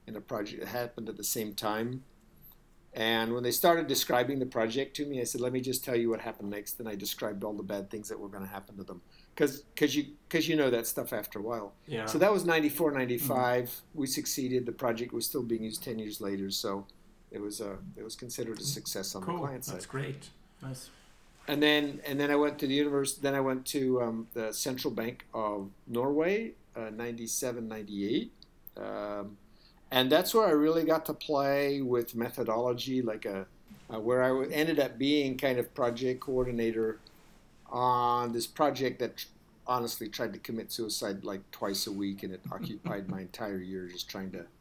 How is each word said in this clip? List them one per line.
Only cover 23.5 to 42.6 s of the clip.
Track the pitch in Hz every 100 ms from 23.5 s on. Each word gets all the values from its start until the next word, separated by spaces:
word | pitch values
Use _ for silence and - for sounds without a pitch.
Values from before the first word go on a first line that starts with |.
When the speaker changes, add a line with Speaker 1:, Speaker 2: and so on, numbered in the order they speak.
| 131 131
Speaker 1:
to, | 147 131 127
um, | 120 113 113
the | 123 110
Central | 107 - 127 147
Bank | 117 113 123 -
of | 113 107 104 98 - -
Norway, | 120 135 147 165 208 226 - - 117
uh, | 110
ninety-seven, | 107 120 117 113 - 131 120 113
ninety-eight. | 110 104 101 101 143 233 - - - - 101
Um, | 104 104 104 104 101 104 - - - - -
and | 131 127
that's | 151 190
where | 226 208
I |
really | 151 156 165
got | 160 160 156
to |
play | 151 - 143 139 139 143 139
with | 131 120 120 117
methodology, | 117 127 110 110 123 120 127 127
like | 117 110 110
a, | 98 92 - - - -
uh, | 113
where | 110 127
I | 127
w-, | 131 139
ended | 151 156 151
up | 131 117
being | 139 147 135 127
kind | 139 123
of | 120 -
project | 120 120 127 127
coordinator | - 127 127 120 113 113 110 110 - - - - - - -
on | 123 123 123 120 120 120
this | 117 -
project | - 147 127 131 127
that | 117 -
tr-, | - - - - -
honestly | 127 117 - 107
tried | - 113
to | 98
commit | - 113 101
suicide, | - 110 - 110 98
like, | 104 98 -
twice | - 104 101 -
a |
week, | 98 101 98
and | 101
it | 92 -
occupied | 95